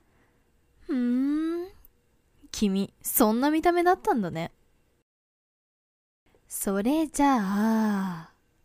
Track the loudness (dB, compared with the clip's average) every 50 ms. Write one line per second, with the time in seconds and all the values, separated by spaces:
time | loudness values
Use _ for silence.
0 | _ _ _ _ _ _ _ _ _ _ _ _ _ _ _ _ -8 -6 -4 -2
1 | 0 0 0 0 0 0 0 -2 -2 -2 -4 -6 -8 -10 -14 -20 -20 -20 _ _
2 | _ _ _ _ _ _ _ _ -16 -12 -4 0 0 0 0 0 -4 -6 _ _
3 | -10 -4 2 2 4 4 4 2 0 0 0 2 2 2 2 4 4 2 2 2
4 | 0 -2 0 0 0 -4 -4 -6 -8 -8 _ _ _ _ _ _ _ _ _ _
5 | _ _ _ _ _ _ _ _ _ _ _ _ _ _ _ _ _ _ _ _
6 | _ _ _ _ _ _ _ _ _ -16 -12 -6 -4 -2 -2 0 0 0 0 0
7 | -2 -2 0 2 2 4 4 2 0 -2 -2 0 0 2 2 2 0 0 0 -2
8 | -4 -4 -6 -8 -12 -18 _ _ _ _ _ _